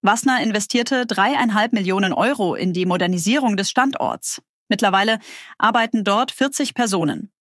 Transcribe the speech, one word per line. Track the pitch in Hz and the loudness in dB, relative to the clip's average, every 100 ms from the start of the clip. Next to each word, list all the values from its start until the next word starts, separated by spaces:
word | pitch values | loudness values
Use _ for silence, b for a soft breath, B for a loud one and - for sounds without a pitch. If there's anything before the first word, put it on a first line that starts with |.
Wassner | 202 226 277 254 | 2 2 2 0
investierte | 220 208 208 240 233 262 | 0 -2 -2 -2 0 -2
dreieinhalb | 240 214 202 285 247 214 226 | -2 0 2 2 0 0 0
Millionen | 226 185 190 190 | 0 0 0 0
Euro | - 220 277 185 | 0 0 0 -2
in | - 185 | 0 -2
die | 175 180 | 0 0
Modernisierung | 175 175 180 170 269 254 202 | 0 0 0 0 2 2 0
des | 196 | 0
Standorts. | - 269 - - - - - _ _ _ | 0 0 0 -4 -4 -8 -10 _ _ _
Mittlerweile | 208 208 185 208 220 B B B B | 0 2 4 2 0 B B B B
arbeiten | 214 233 226 233 | 2 2 2 0
dort | 202 202 262 | 2 0 0
vierzig | - 269 - 277 | 0 -2 0 -4
Personen. | - 233 190 156 - - _ | 0 0 2 0 -2 -10 _